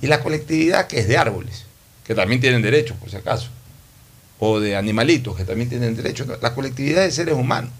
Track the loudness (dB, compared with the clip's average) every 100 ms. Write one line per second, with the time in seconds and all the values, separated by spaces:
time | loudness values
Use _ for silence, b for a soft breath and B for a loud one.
0 | 2 2 2 -4 0 2 4 2 0 0
1 | 2 2 2 -2 -8 -14 -18 -20 -20 -20
2 | -4 0 2 2 4 4 4 2 2 -6
3 | -10 -10 -2 -2 -4 -14 -20 -20 -20 -20
4 | -20 -20 -20 -4 0 2 0 -2 -2 0
5 | 4 2 2 -6 -4 -4 -4 -2 -2 -2
6 | -4 -6 -8 -4 -4 -4 -8 -4 0 2
7 | 2 0 0 0 0 -2 -4 -12